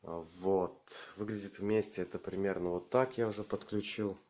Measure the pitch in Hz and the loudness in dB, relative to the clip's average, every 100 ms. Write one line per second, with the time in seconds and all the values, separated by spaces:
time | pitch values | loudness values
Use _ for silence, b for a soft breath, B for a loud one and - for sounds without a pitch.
0 | - 85 82 87 92 98 90 - - - | -6 -6 -8 -2 4 4 4 -2 -10 -8
1 | - - 104 107 101 - 101 107 104 - | -8 -6 -4 -4 -6 -4 2 4 4 -2
2 | 90 92 - 95 98 90 87 87 - 127 | -4 -4 -4 0 0 2 0 -2 2 4
3 | 131 123 113 104 104 98 - 107 101 - | 4 2 0 0 -4 -6 -2 -2 -2 -2
4 | 104 92 _ | -2 -4 _